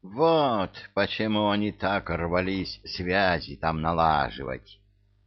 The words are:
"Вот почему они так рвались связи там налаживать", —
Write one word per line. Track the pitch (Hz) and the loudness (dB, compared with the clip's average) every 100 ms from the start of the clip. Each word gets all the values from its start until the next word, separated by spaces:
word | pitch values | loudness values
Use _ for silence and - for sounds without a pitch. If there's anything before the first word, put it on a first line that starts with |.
"Вот | 95 107 160 165 143 110 92 - - | -12 0 4 4 4 2 -2 -6 -8
почему | - 98 - 110 107 104 | -2 -2 0 0 2 2
они | 101 104 | 2 0
так | - 95 98 90 | -2 -2 -2 -2
рвались | 82 85 90 92 95 87 - | -4 0 0 0 -2 -4 -10
связи | - - 90 92 95 85 - 71 | -14 -8 -2 2 2 0 -4 -4
там | 80 80 | -2 0
налаживать", — | 80 85 80 76 65 - 65 64 - - _ _ _ _ | 0 2 4 4 0 -4 -8 -8 -12 -20 _ _ _ _